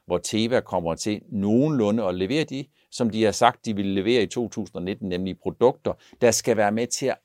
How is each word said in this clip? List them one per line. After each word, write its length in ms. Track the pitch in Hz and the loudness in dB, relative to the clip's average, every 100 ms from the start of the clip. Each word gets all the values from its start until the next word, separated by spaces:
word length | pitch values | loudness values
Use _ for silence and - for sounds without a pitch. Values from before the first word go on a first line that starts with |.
| - | -4
hvor 120 | 87 | -4
Teva 420 | - 107 113 123 | -2 -2 0 0
kommer 360 | - 92 82 82 | -2 -4 -4 -4
til 260 | 110 104 - | -4 -6 -6
nogenlunde 720 | 101 101 113 151 143 104 113 | -2 2 2 2 2 2 0
at 120 | 98 90 | 0 -2
levere 280 | 95 143 | -2 -2
de, 220 | 156 135 147 _ _ | -4 -8 -12 _ _
som 180 | - 120 | -4 -2
de 140 | 107 | 2
har 80 | 110 | 0
sagt, 340 | - 120 - 117 | 4 4 4 -2
de 100 | 101 | -2
ville 180 | 98 | -2
levere 300 | 98 95 123 | 0 2 2
i 40 | 98 | 0
to 220 | - 113 | -2 -6
tusind 260 | - 95 90 | -6 -8 -8
og 80 | |
nitten, 260 | 90 104 101 | -6 -6 -6
nemlig 280 | 90 95 90 | -4 -4 -6
produkter, 540 | 90 - 120 - 110 - _ - | -8 2 2 4 -4 -6 _ 0
der 100 | 120 | 2
skal 260 | 110 - 110 | 2 2 2
være 140 | 104 | 2
med 160 | 110 117 | 0 -2
til 180 | - 131 | -2 -4
at 120 | - | -4